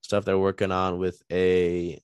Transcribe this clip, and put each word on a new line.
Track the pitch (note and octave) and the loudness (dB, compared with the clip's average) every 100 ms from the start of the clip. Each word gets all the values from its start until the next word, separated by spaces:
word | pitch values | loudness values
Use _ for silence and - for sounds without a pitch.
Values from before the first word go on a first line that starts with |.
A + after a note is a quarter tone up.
stuff | - G2+ | 0 -2
they're | G2+ G2 | 2 2
working | G2 F#2+ G2 | 2 0 -2
on | F#2 F#2 F2+ | 0 0 -2
with | F#2 - _ | -4 -6 _
a | F2+ F#2 F2+ F2 F2 F2 - | 0 2 4 2 0 -6 -10